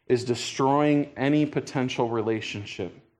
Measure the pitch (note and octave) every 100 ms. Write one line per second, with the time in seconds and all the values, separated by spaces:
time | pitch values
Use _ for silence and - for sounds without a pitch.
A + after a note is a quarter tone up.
0 | - B2 A#2+ A#2 - - C3+ C#3+ D3 D3
1 | - A2 C3+ D3+ D3 D3 - C#3 B2+ -
2 | A#2 A2+ G#2+ A2 - G#2 G2+ - F2 -
3 | _